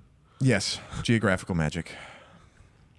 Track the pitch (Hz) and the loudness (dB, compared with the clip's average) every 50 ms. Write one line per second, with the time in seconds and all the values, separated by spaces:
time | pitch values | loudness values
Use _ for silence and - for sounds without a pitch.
0 | - - _ _ _ _ _ - 135 131 113 95 - - - - - - - - | -20 -20 _ _ _ _ _ 0 2 4 4 2 2 -2 -6 -8 -10 -10 -10 -4
1 | - - 117 113 107 101 92 92 - - 95 82 80 76 - 85 - - - - | 0 2 2 4 4 2 2 2 0 -2 0 0 0 0 0 -4 -6 -8 -12 -16
2 | - - - - - - - - - - _ - - - _ _ - - _ | -16 -18 -20 -20 -20 -20 -20 -20 -20 -20 _ -20 -20 -20 _ _ -20 -20 _